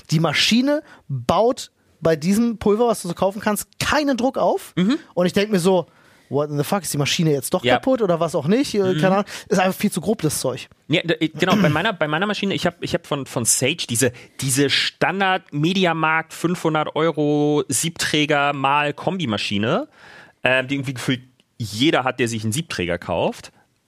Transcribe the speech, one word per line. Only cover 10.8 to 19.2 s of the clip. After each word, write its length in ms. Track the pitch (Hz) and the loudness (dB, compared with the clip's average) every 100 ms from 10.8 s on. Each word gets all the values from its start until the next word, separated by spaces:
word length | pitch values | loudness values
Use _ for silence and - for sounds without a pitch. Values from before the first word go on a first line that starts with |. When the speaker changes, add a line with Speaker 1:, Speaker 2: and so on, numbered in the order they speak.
| - | -2
Speaker 2:
Ja, 140 | 156 | 0
d-, 120 | 170 170 | 0 -2
äh, 80 | 156 | -2
genau, 280 | 147 180 208 | 0 2 4
bei 120 | 165 | 4
meiner, 240 | 151 208 | 2 0
bei 160 | 185 151 | -2 -2
meiner 180 | 156 208 | 0 -2
Maschine, 280 | 202 196 | -2 -2
ich 100 | - 180 | -2 -2
hab, 160 | - | -4
ich 120 | - | -4
hab 120 | 170 - | -4 -4
von, 200 | 147 131 | -6 -4
von 180 | 139 | -4
Sage 400 | 113 - 127 165 - | -2 0 0 -2 -4
diese, 220 | 117 131 - - - | 0 0 -2 -16 -8
diese 300 | 135 127 143 | -2 0 2
Standard-Mediamarkt 1600 | - - - 139 185 190 185 - 147 156 196 180 160 156 160 160 | 2 -2 -2 -2 0 0 0 -4 -2 0 2 2 2 0 0 -4
fünfhundert 640 | - 170 180 165 156 151 - | -4 -2 0 0 0 -2 0
Euro 680 | 165 151 147 147 147 147 - | 0 2 2 2 2 2 0
Siebträger 840 | 127 170 170 - 151 147 147 143 | -2 -4 -4 -4 -2 0 2 0
mal 400 | 143 135 147 147 | 0 0 2 0
Kombimaschine, 920 | - - 190 | -2 -4 -4